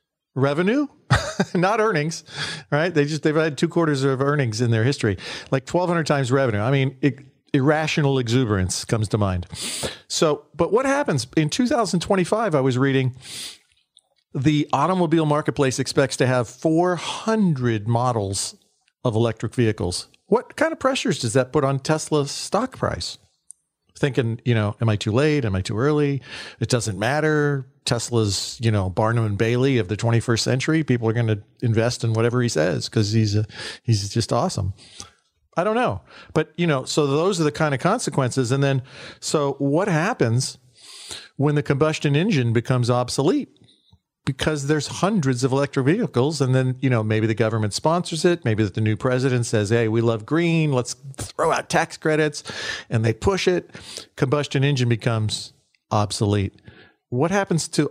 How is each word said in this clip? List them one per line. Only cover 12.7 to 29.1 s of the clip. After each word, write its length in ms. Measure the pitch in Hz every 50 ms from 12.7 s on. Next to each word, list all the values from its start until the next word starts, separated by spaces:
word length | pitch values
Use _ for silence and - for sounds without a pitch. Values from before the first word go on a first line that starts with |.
| 123
reading, 400 | 127 135 139 135 135 131 127 123 - - - - - - - - - _ _ _ _ _ _ _ _ _ _ _ _ _ _ -
the 340 | 151 123 156 151 147 151 - -
automobile 500 | 131 143 165 185 185 180 160 151 165 160
marketplace 540 | 151 147 147 151 - 135 - 139 131 123 -
expects 400 | 131 - - 151 139 127 - -
to 80 | 143
have 220 | 123 127 127 117 -
four 480 | - - - 165 160 160 175 180 180
hundred 920 | 156 - - - - - - 220 220 208 180 156 127 127 120 113 107 104 107
models 680 | 117 117 123 127 120 113 101 98 98 - - - - - _ _ _ _ _ _ _ _ -
of 100 | 127 104
electric 400 | 110 117 117 110 - - 107 -
vehicles. 540 | - 120 110 104 - 98 87 90 - - - _ _ _
What 300 | - 202 240 254 - -
kind 160 | - 294 320 320
of 80 | -
pressures 400 | - 262 269 262 - 269 165 -
does 120 | - 117 98
that 180 | 135 127 127
put 140 | - 156 139
on 140 | 135 135 135
Tesla's 520 | - - 156 156 - - 160 147 139 139
stock 460 | - - - - - 180 240 254 -
price? 400 | - - - - 95 90 - - - _ _ _ _ _ - - _ _ _ _ _ _ _ _ -
Thinking, 440 | - 143 123 - 123 113 113 - -
you 100 | 131 120
know, 220 | 113 107 101 104 - 117
"Am 80 | 113
I 60 | 107
too 140 | 101 - 113
late? 360 | 104 120 147 156 151 147 127
Am 80 | 107 98
I 80 | 95 92
too 160 | - 110 104
early? 420 | 123 147 151 147 147 143 139 135 - - - - - - - -
It 80 | 117 -
doesn't 300 | - 120 107 110 101 90
matter. 680 | 104 117 139 151 151 156 151 151 147 147 143 139 127 - _ _ -
Tesla's, 720 | - 123 117 - - 120 117 110 104 95 - - - - -
you 100 | 117 113
know, 200 | 107 104 95 92
Barnum 340 | 87 - 110 110